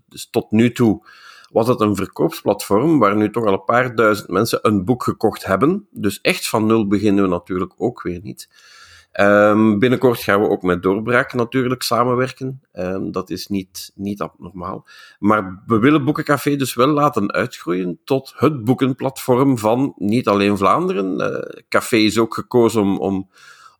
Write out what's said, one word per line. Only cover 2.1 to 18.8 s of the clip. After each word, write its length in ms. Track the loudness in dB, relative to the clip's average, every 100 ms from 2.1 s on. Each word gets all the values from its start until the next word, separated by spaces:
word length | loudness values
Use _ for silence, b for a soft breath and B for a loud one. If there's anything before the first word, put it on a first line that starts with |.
| -2 -4 -2 -4 -2 0 0 2 2
waar 160 | 2 2
nu 160 | 0
toch 140 | 0 0
al 80 |
een 100 | 0
paar 320 | 0 0 0 2
duizend 340 | 2 2 -2
mensen 300 | 0 0 0
een 240 | 0 0 0
boek 180 | -2
gekocht 420 | -2 -2 -2 -2 -2
hebben. 420 | 0 2 0 -6
Dus 300 | -6 -4 -2
echt 280 | -2 -2 -2
van 160 | -2 2
nul 220 | 2 2
beginnen 360 | 0 2 2
we 60 | 0
natuurlijk 440 | -2 -4 -6 -6 -4
ook 240 | -6 -4
weer 180 | -10 -10
niet. 260 | -12 -16 -20 b b b b b b
Ehm, 640 | 0 4 6 6 4 2 2
binnenkort 420 | 2 2 2 2
gaan 220 | 0 2
we 80 | 2
ook 120 | 0
met 220 | 0 0
Doorbraak 500 | 0 0 0 -2 -2
natuurlijk 480 | -4 -2 -2 -2 -4
samenwerken. 800 | -2 -2 0 0 -2 -6 -12 -12 _
Ehm, 400 | -8 -6 -6 -6
dat 180 | -8 -8
is 180 | -10 -6
niet, 440 | -8 -8 -12 -16 -10
niet 260 | -8 -8
abnormaal. 640 | -10 -12 -16 -12 -12 -12 -16 B B B
Maar 440 | 0 0 -2 -8 -2
we 140 | 2
willen 260 | 4 2 0
Boekencafé 500 | -2 -2 -2 -2 -2
dus 180 | -2
wel 140 | 0 0
laten 440 | 2 0 0 -2
uitgroeien 680 | -2 -4 -6 -6 -4 -4 -6
tot 300 | -2 -4 -4 0
het 280 | 0 2
boekenplatform 920 | 0 0